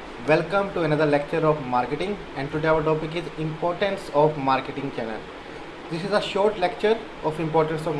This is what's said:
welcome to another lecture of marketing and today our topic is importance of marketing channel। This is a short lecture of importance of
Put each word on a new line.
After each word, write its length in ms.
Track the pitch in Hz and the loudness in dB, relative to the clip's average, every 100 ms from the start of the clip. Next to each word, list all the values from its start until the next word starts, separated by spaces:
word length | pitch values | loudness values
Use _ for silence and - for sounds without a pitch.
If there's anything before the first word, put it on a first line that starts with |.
| - - 123 | -12 -6 2
welcome 420 | 165 165 196 196 | 4 4 0 0
to 120 | 180 156 | 0 2
another 200 | 147 151 | 4 4
lecture 320 | 143 147 165 156 | 4 2 2 2
of 140 | 147 127 123 | 2 2 0
marketing 400 | 123 147 185 202 - 135 | 0 -2 -2 -4 -6 -8
and 100 | 139 | -4
today 180 | 156 156 | 0 2
our 100 | 160 | 4
topic 320 | 156 156 156 | 4 0 0
is 140 | 170 - - | -6 -6 -6
importance 720 | 160 156 170 175 196 196 - 143 | -4 -2 -2 0 0 -2 0 4
of 240 | 156 156 135 | 4 4 2
marketing 400 | 131 131 139 135 127 | 2 0 -6 -6 -4
channel। 260 | 113 110 - - - - - - - | -6 -6 -10 -14 -14 -14 -14 -14 -8
This 120 | 165 | -6
is 100 | 190 | 0
a 80 | 202 | 0
short 360 | - 196 208 185 | 0 2 2 2
lecture 380 | 180 - 214 226 - - 156 | -2 0 2 2 -2 -6 -4
of 140 | 156 | -2
importance 460 | 160 160 156 160 | 2 2 2 0
of 80 | 165 | -2